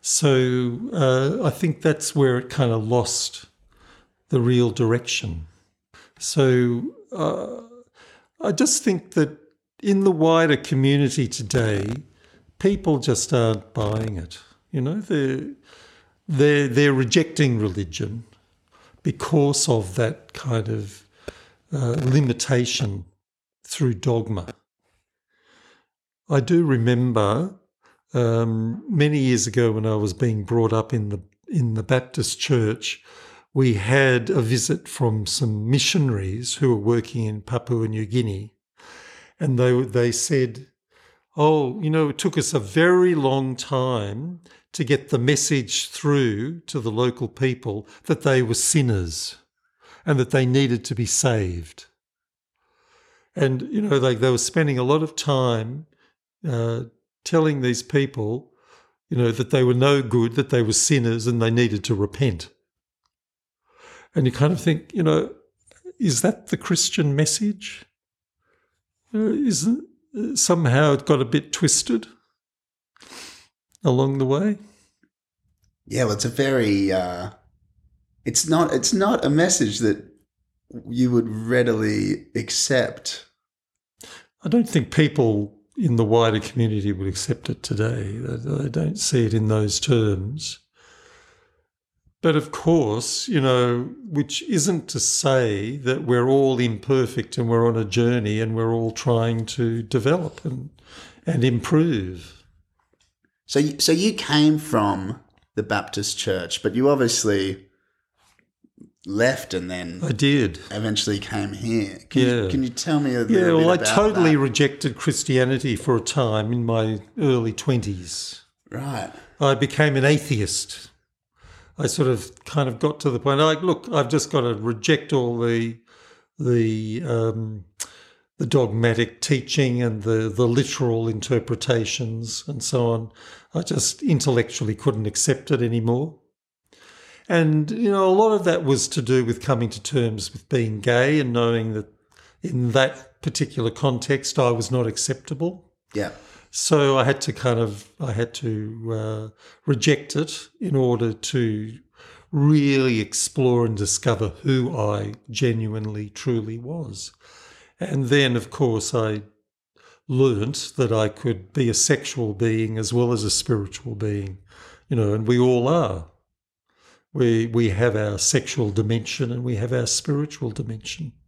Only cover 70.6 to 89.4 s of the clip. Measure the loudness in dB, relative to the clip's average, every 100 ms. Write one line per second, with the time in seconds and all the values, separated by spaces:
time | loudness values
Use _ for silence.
70.6 | 4 4 4 2 2 0 2 -2 -2 -2
71.6 | 0 0 0 -2 -2 _ _ _ _ _
72.6 | _ _ _ _ -20 -20 -20 -20 _ _
73.6 | _ _ 0 2 2 0 0 0 0 -4
74.6 | -10 _ _ _ _ _ _ _ _ _
75.6 | _ _ _ -2 0 0 -4 0 2 2
76.6 | 2 2 2 0 -2 -6 -10 -14 _ _
77.6 | _ _ _ _ _ _ -4 -4 0 2
78.6 | 2 0 0 2 2 2 2 2 2 2
79.6 | 0 0 0 -2 -6 _ _ _ _ _
80.6 | _ -18 -10 0 2 4 2 -4 -2 0
81.6 | 2 2 0 0 0 -2 -6 -8 -4 -4
82.6 | 0 0 0 -4 -12 -12 -16 _ _ _
83.6 | _ _ _ _ -20 -20 _ _ 0 2
84.6 | 2 0 0 2 2 4 2 2 -2 -10
85.6 | _ -4 0 2 4 4 4 2 -2 -2
86.6 | 0 0 -2 -4 -4 -6 -6 -6 -6 -8
87.6 | -6 -2 -2 -4 -6 -8 -8 -8 -6 -4
88.6 | -2 -2 -4 -2 -2 0 2 0